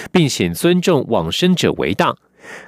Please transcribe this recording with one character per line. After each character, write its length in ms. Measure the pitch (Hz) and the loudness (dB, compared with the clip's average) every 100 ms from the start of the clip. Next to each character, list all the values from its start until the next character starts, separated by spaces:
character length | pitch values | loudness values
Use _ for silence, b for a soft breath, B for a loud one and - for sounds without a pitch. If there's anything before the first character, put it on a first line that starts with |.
| B | B
并 180 | 185 143 | 0 0
请 240 | - 87 | 0 -2
尊 280 | 85 170 180 | 0 0 2
重 240 | 190 147 - | 2 0 0
往 220 | 107 82 | -2 -2
生 240 | - 180 | 0 0
者 160 | 175 - | 2 0
为 200 | 78 69 | 0 -2
大。 220 | 104 160 - B B B B | 0 0 -2 B B B B